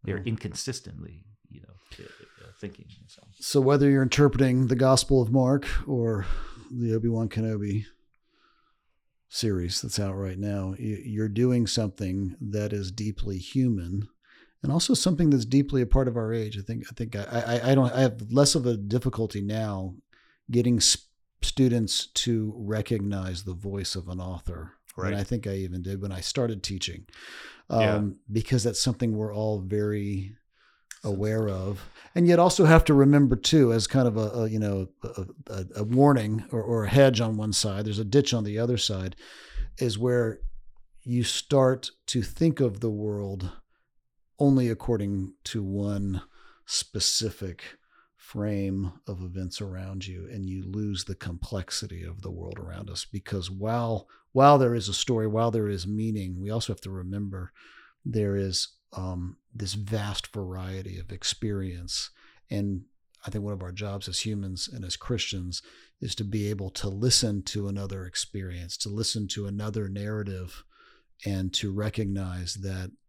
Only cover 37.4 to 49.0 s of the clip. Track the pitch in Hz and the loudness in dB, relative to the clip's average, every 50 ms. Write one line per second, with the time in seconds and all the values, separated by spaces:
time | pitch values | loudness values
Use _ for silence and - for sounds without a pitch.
37.4 | 107 107 101 - - 110 98 98 107 107 104 101 110 101 95 143 139 - - 117 | -2 0 0 0 0 -2 -2 -2 -4 -4 -2 -4 -4 4 4 4 4 4 0 -2
38.4 | 107 104 104 107 117 120 123 110 - - 107 95 92 95 95 - - - - - | -2 -2 -2 -2 0 0 0 0 0 -2 -4 -4 -4 -6 -8 -10 -18 -20 -20 -20
39.4 | - - - - - - - - 123 120 101 101 117 127 123 123 117 110 107 - | -20 -10 -6 -6 -6 -6 -4 -4 -2 -2 -2 0 0 2 2 2 2 0 -2 -4
40.4 | - - - - - - - - - _ _ - _ 123 120 123 117 - - - | -8 -8 -8 -8 -14 -14 -20 -20 -20 _ _ -18 _ -2 0 0 0 0 -2 -6
41.4 | - _ - 139 131 127 131 127 - - _ _ _ - - 127 110 - - - | -2 _ 4 6 6 6 4 2 -4 -12 _ _ _ -4 -2 -2 -2 -2 -2 2
42.4 | 165 165 151 - 139 120 98 104 117 113 107 104 104 107 104 101 101 98 98 98 | 2 2 4 4 2 0 0 -2 -4 -4 -2 -2 -4 -4 -4 -4 -4 -6 -6 -6
43.4 | 95 90 82 - - _ _ _ _ _ _ _ _ _ _ _ _ _ _ _ | -8 -8 -10 -12 -20 _ _ _ _ _ _ _ _ _ _ _ _ _ _ _
44.4 | 147 143 139 135 127 117 113 - - - 120 110 101 101 101 98 95 95 - _ | 4 6 6 6 4 2 0 -2 -2 -2 0 0 0 -2 -2 -2 -4 -6 -10 _
45.4 | _ - - 113 101 95 98 101 101 104 104 101 101 98 95 90 - _ _ - | _ -8 -6 -6 -4 -4 -4 -4 -2 -2 -2 -4 -4 -4 -4 -6 -8 _ _ -20
46.4 | - - _ _ _ - - - - _ _ 104 95 - - - 113 107 - - | -20 -20 _ _ _ -6 -4 -4 -4 _ _ -2 0 0 0 0 -2 -2 -6 -6
47.4 | 101 92 87 - - - - _ _ _ _ _ _ _ _ _ - - - - | -10 -10 -10 -12 -16 -20 -20 _ _ _ _ _ _ _ _ _ -20 -12 -8 -4
48.4 | 104 107 104 101 98 98 95 95 98 90 87 - | -4 -2 -2 -2 -2 -2 -2 -2 -4 -6 -8 -10